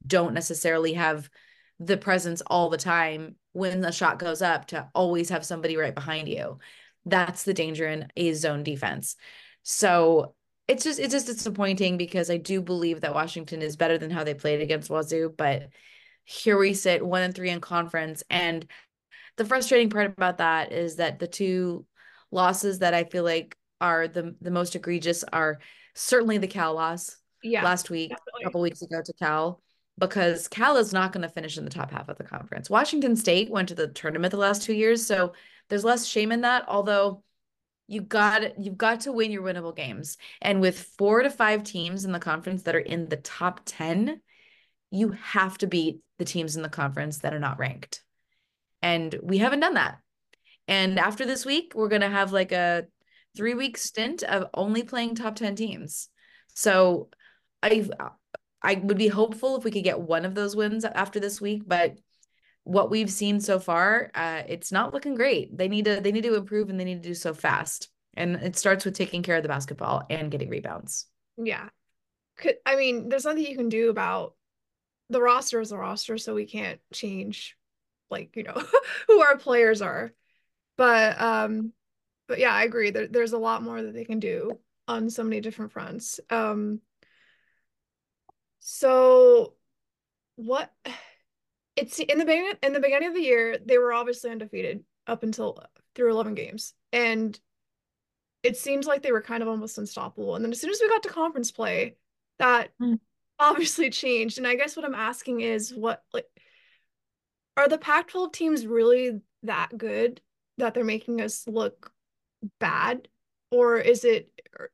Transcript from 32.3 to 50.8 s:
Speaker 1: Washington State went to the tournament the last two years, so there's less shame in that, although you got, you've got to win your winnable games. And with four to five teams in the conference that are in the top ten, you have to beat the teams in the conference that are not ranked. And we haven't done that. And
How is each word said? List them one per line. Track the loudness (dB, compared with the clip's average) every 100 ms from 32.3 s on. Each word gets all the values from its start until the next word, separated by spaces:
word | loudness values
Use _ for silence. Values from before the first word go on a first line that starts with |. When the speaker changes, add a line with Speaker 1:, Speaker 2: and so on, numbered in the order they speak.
| -12 -10 -12 0
Speaker 1:
Washington | 2 2 2 2 2
State | 4 4 2
went | -2 -2
to | -2
the | -6
tournament | -4 -6 -2 -2
the | 2
last | 2 0
two | -2
years, | 2 4 4 2
so | 0 0 -2 -20 -20 _
there's | -2
less | 2 2 0
shame | -2 0
in | 2
that, | 2 2 2
although | 0 2 4 2 0 _ _ _ _ _ _ _
you | -10
got, | -2 2 4 4 0 -6
you've | -10 0
got | 0 0
to | -4
win | -2 -2
your | -2
winnable | -6 -6 -8 -8
games. | -10 -10 -12 -14 -18 -4
And | 0 4
with | 2 2 -10 -2
four | 4 4
to | 4
five | 2 2 2
teams | -2 -8 -6 -6 -4
in |
the | -4
conference | -2 -4 -4 -4
that | 0 -2
are |
in | -2 -6 -4
the | -6
top | -8 -4 -4 -4 -12
ten, | -8 -2 0 0 -4 _ _ _ _ _ _ _
you | 0 0
have | -2 -2 0 0 0
to | -2
beat | 0 0 -4 _ _
the |
teams | -6 -4 -4 -6
in |
the | -8
conference | -4 -4 -2 -6 -4
that | -4
are | -4
not | -4 -4
ranked. | -6 -6 -12 -16 _ _ _ _ _ _ _ _
And | 0 0 -2 -8
we | 0 2
haven't | 4 4
done | 2
that. | 2 0 -4 _ _ _ _ _ _ -2
And | 2